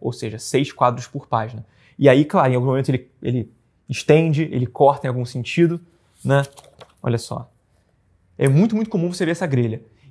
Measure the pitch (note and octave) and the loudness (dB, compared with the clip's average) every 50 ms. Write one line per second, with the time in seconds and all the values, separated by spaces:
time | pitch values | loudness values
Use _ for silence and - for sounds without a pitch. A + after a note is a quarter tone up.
0 | - A#2+ A#2+ - A#2+ A2 A2 A2 - - - C3 D3 - - - B2+ B2 A#2+ B2 | -8 -8 -6 -6 -10 -10 -10 -10 -10 -4 -2 -2 -2 -2 -2 0 0 0 0 -2
1 | - - - C#3+ - - B2 A2+ A2+ A#2 A#2+ G#2+ - _ _ _ _ _ _ - | -10 -12 -12 -14 -8 -4 -4 -4 -4 -6 -12 -16 -18 _ _ _ _ _ _ 4
2 | C#3 C3+ B2+ C#3+ D#3 D3+ - F3+ C#3 C3 B2+ B2 B2 C3+ C3 C3+ C3+ - B2+ B2+ | 6 6 6 6 4 2 2 2 2 4 2 0 0 0 0 0 0 -2 -2 -4
3 | - _ _ _ - A#2+ B2 B2 G#2+ - _ _ _ _ _ _ _ - A#2+ - | -4 _ _ _ -6 -4 -4 -4 -6 -8 _ _ _ _ _ _ _ -10 -8 -8
4 | - - D3+ D#3+ E3 E3 C#3+ D3+ D#3+ - - B2 B2 A#2 - - C#3+ C#3 C#3+ - | 2 4 4 4 4 2 0 0 -2 -2 -2 -4 -4 -4 0 4 4 4 4 2
5 | - C3 B2 B2+ A#2+ - - B2+ A2+ - - E3+ E3+ E3 E3+ E3+ - _ _ _ | -4 -6 -6 -6 -8 -8 -8 -10 -10 -4 0 2 2 2 2 -4 -10 _ _ _
6 | _ _ _ _ - C3 C3+ C#3 C3+ - - - - - _ _ - _ _ _ | _ _ _ _ -2 2 2 2 0 -2 -12 -20 -20 -20 _ _ -20 _ _ _
7 | - A#2+ A#2 A#2 - - A#2+ C3 B2 _ _ _ _ _ _ _ _ _ _ _ | -4 -2 -2 -2 -4 -8 -10 -12 -12 _ _ _ _ _ _ _ _ _ _ _
8 | _ _ _ _ _ _ _ - C#3 C3+ C3+ D#3+ G#3+ A3 A3 G#3+ A3 A3 - F3 | _ _ _ _ _ _ _ 0 0 4 4 4 4 2 0 -2 -4 -2 -2 -2
9 | E3 F3 F3+ - F3+ D#3+ E3+ E3+ F#3 D3+ C3+ B2 A#2+ A2 A2 - - _ _ _ | -2 -2 -4 -2 -2 -2 -2 -4 -4 -2 0 0 0 -2 -4 -8 -14 _ _ _
10 | _ - | _ -8